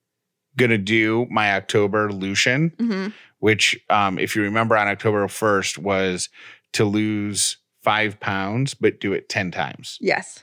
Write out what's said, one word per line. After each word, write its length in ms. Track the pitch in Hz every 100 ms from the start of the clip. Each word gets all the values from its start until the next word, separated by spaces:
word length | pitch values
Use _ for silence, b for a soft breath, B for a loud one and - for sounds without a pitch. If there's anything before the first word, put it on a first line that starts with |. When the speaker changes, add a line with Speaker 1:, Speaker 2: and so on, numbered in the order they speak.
| _ _ _ _ _ 131
Speaker 1:
gonna 200 | 123 113
do 480 | 98 113 110 113 120
my 240 | 110 104
October 580 | 95 98 110 101 107 104
lution, 580 | 98 98 101 - 131 165 -
Speaker 2:
Mm-hmm. 300 | 233 190 196 B B _
Speaker 1:
which, 400 | 101 104 - - -
um, 280 | 104 98 92
if 160 | 95
you 80 | 107
remember 340 | 101 110 113 110
on 120 | 101
October 400 | 98 110 104 98
first 500 | - 110 98 90 -
was 500 | 95 95 95 90 - B B B _
to 120 | -
lose 720 | 107 107 107 104 104 95 - - _ _
five 340 | 113 107 107 98
pounds, 560 | - 98 98 117 135
but 240 | - 110 -
do 140 | 101
it 160 | 92 -
ten 240 | 110 90
times. 440 | 87 69 - - -
Speaker 2:
Yes. 420 | 185 - - -